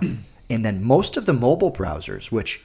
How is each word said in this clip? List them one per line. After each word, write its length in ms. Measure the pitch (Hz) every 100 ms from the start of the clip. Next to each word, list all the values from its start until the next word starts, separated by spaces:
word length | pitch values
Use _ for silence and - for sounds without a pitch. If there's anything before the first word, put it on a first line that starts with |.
| 92 113 -
<clears throat> 240 | - -
and 120 | 113
then 200 | 110 95
most 340 | 110 147 208 302
of 80 | 202
the 80 |
mobile 380 | 135 120 170 185
browsers, 600 | - 90 78 - 98 -
which 300 | 110 95 -